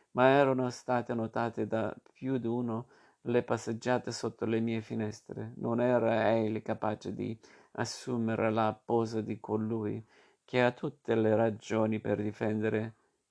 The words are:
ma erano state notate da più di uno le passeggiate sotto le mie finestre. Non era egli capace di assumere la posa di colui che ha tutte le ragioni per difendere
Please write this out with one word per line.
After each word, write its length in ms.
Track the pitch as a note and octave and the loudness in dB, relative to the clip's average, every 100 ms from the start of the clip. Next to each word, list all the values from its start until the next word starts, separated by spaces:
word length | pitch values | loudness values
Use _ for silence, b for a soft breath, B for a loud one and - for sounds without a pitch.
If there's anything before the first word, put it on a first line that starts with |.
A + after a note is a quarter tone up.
| b | b
ma 160 | B2+ C3 | 4 6
erano 420 | C#3 C#3 B2+ B2+ | 6 6 2 -2
state 420 | A#2+ - B2 A2+ | -4 -2 -2 -2
notate 520 | A#2 A2+ A#2+ A#2 A2 G#2+ | -4 -4 -2 -4 -2 -2
da 280 | A2+ G#2+ - - | -2 -2 -6 -18
più 260 | _ C3 C3 | _ -4 -2
di 80 | A#2 | -2
uno 400 | A#2+ A#2+ A2+ B2+ b b b | -2 -2 -6 -8 b b b
le 200 | A#2+ A#2+ | -2 0
passeggiate 680 | A#2 A#2 - A2+ B2+ B2 - | 0 -2 -2 -4 0 0 -2
sotto 320 | A#2 A2+ - | -6 -6 -4
le 160 | A2 A2+ | -2 0
mie 200 | A#2 A2+ | 0 -4
finestre. 720 | A2 A#2 G#2+ G#2+ - - A2 B2 | -4 -4 -4 -8 -12 -10 -10 -6
Non 240 | A#2+ A#2 | -2 0
era 500 | B2 B2 A2+ A2+ G#2+ A2+ | 2 4 4 4 4 4
egli 260 | G#2+ G#2+ | 2 -2
capace 520 | - G#2+ A2 G#2+ G2+ | -4 -4 -2 -4 -6
di 220 | G2+ G#2 A2+ B B B | -6 -6 -8 B B B
assumere 800 | - A#2 - - A#2+ A2+ A2 A2 | -6 -6 -6 -4 -2 0 0 2
la 280 | G#2+ G#2+ G#2+ | 2 0 -2
posa 360 | - A#2 A2+ A2+ | 0 0 0 -2
di 200 | G#2+ G#2 | -4 -6
colui 680 | - A2 A2 A2+ G#2 G#2+ A2 b b b | -4 -2 -2 -4 -4 -6 -10 b b b
che 180 | _ B2+ | _ 2
ha 80 | B2 | 2
tutte 460 | B2 D#3 - - A2+ | 2 -6 -6 0 2
le 180 | A2 | 4
ragioni 640 | A2 A2+ G#2 - A2 A2 G#2+ | 4 4 0 -2 0 2 0
per 240 | G#2+ G#2 | -2 -2
difendere 720 | G#2 G#2 A2+ G#2+ G#2+ A2 A2+ - _ _ _ | -2 -4 -2 0 0 -2 -4 -10 _ _ _